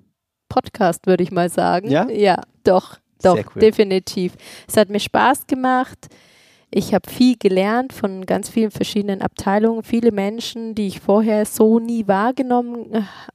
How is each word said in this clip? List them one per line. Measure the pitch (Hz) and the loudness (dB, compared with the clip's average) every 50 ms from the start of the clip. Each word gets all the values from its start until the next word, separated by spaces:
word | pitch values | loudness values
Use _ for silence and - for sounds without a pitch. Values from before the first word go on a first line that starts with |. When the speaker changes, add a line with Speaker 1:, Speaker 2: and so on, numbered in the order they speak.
| _ _ _ _ _ _ _ _ _ - | _ _ _ _ _ _ _ _ _ -2
Speaker 1:
Podcast, | - 254 - - _ - 196 165 170 - - | -2 -2 -2 -2 _ 0 0 0 0 0 0
würde | 196 185 175 180 | 0 0 0 0
ich | 165 | -2
mal | 196 175 175 175 | -2 -2 -2 -2
sagen. | - 185 185 175 175 180 202 226 | 0 0 0 2 0 0 0 0
Speaker 2:
Ja? | - 160 220 269 | 0 0 0 -2
Speaker 1:
Ja, | 226 208 208 190 175 - - _ _ _ - | 0 2 2 2 2 0 -2 _ _ _ 2
doch, | - 180 185 - - - _ _ _ _ _ - | 4 4 4 2 -2 -20 _ _ _ _ _ 2
doch, | 185 175 | 4 4
Speaker 2:
Sehr | 110 95 - - | 4 0 -6 0
cool. | 196 | 4
Speaker 1:
definitiv. | 220 220 214 - 208 196 190 190 - - - 196 180 180 - - - - - - - | 4 4 6 4 0 2 2 -2 -2 -4 -6 -4 -4 -6 -6 -10 -20 -20 -20 -20 -12
Es | - - | -2 2
hat | 220 208 190 | 2 2 2
mir | 208 196 | 0 -6
Spaß | - - - 220 220 240 269 - - | -4 -2 0 2 2 2 2 0 -2
gemacht. | - 285 262 254 254 254 254 262 - - _ - - _ _ _ _ _ _ _ _ _ _ _ - | -6 -6 -2 -2 0 0 0 -2 -4 -10 _ -20 -20 _ _ _ _ _ _ _ _ _ _ _ -4
Ich | - - - - 220 | -4 -4 -2 0 -2
habe | 180 - - | -2 -2 -4
viel | - - 247 254 240 | 0 2 4 4 4
gelernt | - - 190 190 185 190 208 226 247 262 262 - | 2 0 0 2 2 0 0 0 -2 -2 -4 -8
von | - - 196 190 190 185 | -6 -6 -6 -6 -8 -4
ganz | 180 190 190 202 - | -4 -4 -4 -4 -4
vielen | - 233 220 208 | -2 -2 -2 -2
verschiedenen | - - 190 - - 208 202 202 196 190 | -2 -4 -6 -4 -2 -4 -2 -2 -4 -4
Abteilungen, | - - _ - - 202 196 214 214 226 226 226 208 | -6 -8 _ -4 -2 0 0 2 2 0 0 -2 -6
viele | - - 233 233 233 | -4 -2 0 0 0
Menschen, | 214 196 196 202 220 233 - - - 233 226 226 214 | 0 0 -4 -4 -6 -8 -12 -12 -12 -10 -10 -8 -6
die | 214 208 | -6 -6
ich | 190 - 160 | -6 -6 -6
vorher | - - 196 214 220 226 214 214 214 | -2 2 2 2 4 2 0 0 -2
so | - - - 214 220 226 233 | -2 2 2 4 4 4 2
nie | 226 233 233 226 208 | 0 -2 -4 -4 -2
wahrgenommen, | 202 196 190 214 247 254 - 262 247 247 247 240 240 240 233 220 220 220 | 0 0 0 0 -2 -2 -2 -2 0 0 -2 -2 -4 -8 -12 -12 -6 -6
äh, | 226 202 - - - - - | -6 -6 -6 -12 -20 -20 -18